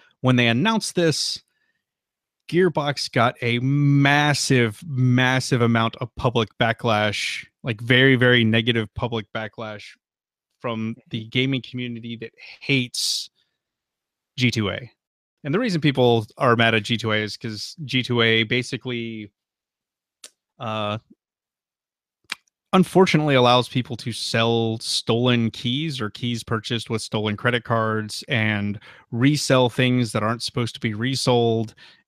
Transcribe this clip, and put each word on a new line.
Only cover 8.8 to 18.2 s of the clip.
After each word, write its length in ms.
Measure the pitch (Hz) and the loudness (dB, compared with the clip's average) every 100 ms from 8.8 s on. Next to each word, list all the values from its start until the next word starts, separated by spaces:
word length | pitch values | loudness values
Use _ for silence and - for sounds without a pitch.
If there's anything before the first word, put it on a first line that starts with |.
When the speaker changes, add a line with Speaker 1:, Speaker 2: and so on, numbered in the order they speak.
| 107 | -4
Speaker 1:
public 320 | - 120 113 101 | -6 -6 -6 -8
backlash 640 | 113 110 - 110 104 - - _ _ _ _ _ _ | -10 -10 -12 -14 -14 -18 -20 _ _ _ _ _ _
from 360 | 123 113 110 113 _ | -8 -6 -6 -10 _
the 100 | 117 | -10
Speaker 2:
Mm-hmm. 80 | 110 | -6
Speaker 1:
gaming 340 | 127 131 135 | -2 -2 -2
community 540 | - 123 123 117 117 113 | -6 -10 -10 -10 -12 -12
that 160 | 113 _ - - | -14 _ -20 -10
hates 680 | - 135 123 - - - - _ _ _ _ _ _ _ _ _ _ - | 0 0 0 -4 -4 -4 -8 _ _ _ _ _ _ _ _ _ _ -2
G 120 | 123 | 0
two 200 | 110 98 | 0 -2
A. 200 | 98 123 _ _ _ _ _ | -4 -10 _ _ _ _ _
And 100 | 147 | -6
the 40 | 180 | -4
reason 240 | 247 170 | -2 0
people 440 | 147 135 123 117 107 - | 0 4 4 4 0 0
are 180 | 131 117 | 2 4
mad 180 | 113 | 4
at 100 | 113 | 2
G 120 | 101 113 | 0 -4
two 160 | 110 | -2
A 60 | 107 | -2
is 180 | 107 - | -4 -8
'cause 400 | 117 104 - - | -12 -10 -12 -14
G 180 | 131 131 | -6 -4
two 200 | 120 120 | -2 2